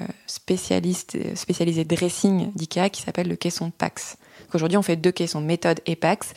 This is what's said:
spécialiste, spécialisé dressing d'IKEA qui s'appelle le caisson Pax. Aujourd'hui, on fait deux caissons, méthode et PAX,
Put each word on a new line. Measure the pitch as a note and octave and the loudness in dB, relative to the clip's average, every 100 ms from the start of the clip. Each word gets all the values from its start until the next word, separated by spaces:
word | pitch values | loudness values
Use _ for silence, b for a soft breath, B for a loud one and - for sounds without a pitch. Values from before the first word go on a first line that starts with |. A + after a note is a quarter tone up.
| - - - | -6 -10 -12
spécialiste, | - - F#3 - F#3 F3 F3+ - - - | -12 -2 -2 2 0 2 -2 -4 -6 -6
spécialisé | - - F3+ E3+ E3 | -6 -4 0 2 2
dressing | D#3+ E3 F3 - G3+ F#3+ F#3 | 0 2 0 2 2 4 0
d'IKEA | F#3+ E3 F3+ G3 | -4 -4 0 0
qui | - | -2
s'appelle | - E3+ F3 | -6 -4 -2
le | E3+ | -2
caisson | F3 - E3+ - | -4 -4 -6 -2
Pax. | E3+ - - - B B B | -2 -2 -12 -14 B B B
Aujourd'hui, | E3+ D#3+ G3+ | 0 4 4
on | |
fait | F#3+ E3 | 4 4
deux | F3+ | 2
caissons, | - E3+ D#3 | 2 -2 -2
méthode | D3+ E3+ E3+ D#3+ - | 0 2 2 0 -2
et | E3 | 0
PAX, | E3 G#3+ - | 2 0 -4